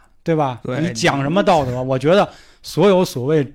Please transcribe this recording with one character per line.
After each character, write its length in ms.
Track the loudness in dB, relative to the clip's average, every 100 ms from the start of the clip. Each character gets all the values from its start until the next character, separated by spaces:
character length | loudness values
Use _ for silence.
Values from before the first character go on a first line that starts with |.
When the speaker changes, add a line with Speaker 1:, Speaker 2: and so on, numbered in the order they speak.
| _ _
Speaker 1:
对 140 | -4 -2
吧？ 240 | -2 -4
Speaker 2:
对。 180 | -8 -4
Speaker 1:
你 120 | -4
讲 300 | -2 0 0
什 100 | 0
么 100 | 0
道 220 | 2 2
德？ 180 | 0 -4
我 160 | -4 -2
觉 160 | 2
得 140 | 2 2 -4 -20 _
所 240 | -8 0 2
有 160 | 2
所 220 | 0 -4
谓 180 | -2 0 -2